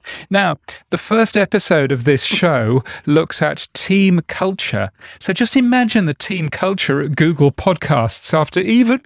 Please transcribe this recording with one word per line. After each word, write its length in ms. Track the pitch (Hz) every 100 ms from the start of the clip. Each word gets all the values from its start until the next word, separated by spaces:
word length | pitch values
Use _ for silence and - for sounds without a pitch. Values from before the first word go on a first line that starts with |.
| - - -
Now, 280 | 196 185 151 - - _
the 80 | 175
first 400 | - 220 226 208
episode 560 | 190 202 - 160 135
of 100 | 135
this 200 | 120 139
show 600 | - - 175 135 110 135 - - -
looks 360 | 151 170 -
at 280 | 151 147 -
team 460 | - - 196 190 180 -
culture. 640 | - 190 190 - 104 98 - - -
So 120 | -
just 240 | 185 226 269
imagine 500 | 247 254 233 226 170
the 80 |
team 360 | 143 - 185 156
culture 520 | - 185 196 - 139
at 140 | 151 139
Google 380 | 160 156 143
Podcasts 800 | - - 175 - 135 113 - -
after 260 | 160 156 180
even 400 | 190 233 233 254